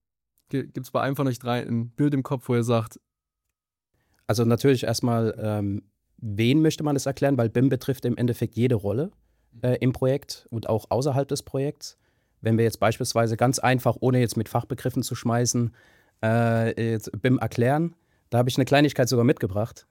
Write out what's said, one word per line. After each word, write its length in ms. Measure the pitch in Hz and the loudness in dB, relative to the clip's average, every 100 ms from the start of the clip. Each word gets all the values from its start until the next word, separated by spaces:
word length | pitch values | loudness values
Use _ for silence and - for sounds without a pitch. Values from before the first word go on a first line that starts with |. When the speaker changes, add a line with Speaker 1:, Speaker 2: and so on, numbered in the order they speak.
| _ _ _ _ _ | _ _ _ _ _
Speaker 1:
Ge-, 180 | 139 - | -8 -6
gibt's 240 | - 127 | -10 -4
bei 100 | 120 | -2
einem 140 | 123 139 | 0 0
von 120 | 135 | -2
euch 120 | 123 | -2
drei 220 | 120 123 - | -2 -4 -2
ein 240 | 117 117 | -4 -4
Bild 220 | - 143 | 0 0
im 100 | 143 | 0
Kopf, 260 | - 135 - | -2 -4 0
wo 60 | 120 | 0
ihr 80 | |
sagt 360 | 117 117 110 - _ _ _ _ _ _ _ _ _ _ _ _ - | 2 0 0 -10 _ _ _ _ _ _ _ _ _ _ _ _ -4
Speaker 2:
Also 180 | 110 113 | 0 2
natürlich 380 | 117 139 123 | 2 4 2
erstmal, 520 | - 117 123 117 113 - | 0 -2 0 0 0 -2
ähm, 460 | 107 104 101 98 - _ _ - | -4 -2 -2 -4 -8 _ _ -14
wen 440 | 113 101 117 151 | -8 0 2 4
möchte 220 | 156 - | 2 0
man 120 | 151 135 | -2 -2
das 100 | 135 | -4
erklären? 320 | 131 139 131 | -2 0 2
Weil 120 | 113 | 0
bim 200 | 120 135 | 2 2
betrifft 360 | 127 - 131 123 | 2 -4 -4 -4
im 120 | 120 | -2
Endeffekt 380 | 120 117 113 - | -2 -2 -4 0
jede 200 | 123 113 | 0 0
Rolle, 360 | 98 107 185 - _ _ _ 120 | -2 -2 -4 -8 _ _ _ -6
äh, 160 | 123 123 | -2 0
im 120 | 127 | 0
Projekt 540 | - 131 139 - - - | 0 0 -2 -4 -18 -10
und 200 | 117 - | -8 -2
auch 160 | 110 - | -2 -2
außerhalb 380 | 110 143 131 139 | -2 0 0 -2
des 160 | 143 | -4
Projekts. 540 | - 139 143 - - - _ _ _ _ | -6 -4 -4 -6 -14 -20 _ _ _ _
Wenn 160 | 110 113 | 0 2
wir 60 | 113 | 2
jetzt 140 | - | 2
beispielsweise 580 | 107 - - 113 113 113 | 0 0 -2 0 0 2
ganz 220 | 123 135 | 0 2
einfach, 380 | 120 127 123 - | 2 2 0 0
ohne 200 | 127 127 | 2 2
jetzt 180 | 117 117 | 2 -2
mit 120 | 107 | -2
Fachbegriffen 540 | 120 - 123 131 131 | -4 -4 -6 -4 -4
zu 120 | 117 123 | -4 -4
schmeißen, 580 | 117 117 123 123 117 - _ _ _ - | -2 0 0 0 -2 -4 _ _ _ -4
äh, 680 | 110 117 117 113 113 - 113 | 0 2 2 2 0 -2 -2
jetzt 200 | 110 - 104 | -2 -4 -2
bim 160 | 127 127 | 2 2
erklären, 580 | 110 - 120 147 170 - _ _ _ | 0 0 2 2 -2 -6 _ _ _
da 80 | 120 | 0
habe 120 | 127 | 0
ich 80 | 131 | 0
eine 80 | 123 | 2
Kleinigkeit 440 | 143 147 - 123 | 4 4 2 0
sogar 160 | 123 120 | 4 2
mitgebracht. 640 | - 104 98 113 - - | 2 -2 -4 -6 -8 -8